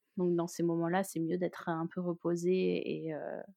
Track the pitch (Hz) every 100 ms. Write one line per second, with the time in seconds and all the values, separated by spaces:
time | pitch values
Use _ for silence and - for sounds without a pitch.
0 | _ - 180 170 170 - 170 165 165 185
1 | 190 165 165 180 175 - - 160 165 -
2 | 180 175 170 170 175 185 185 180 - 156
3 | 160 151 - - -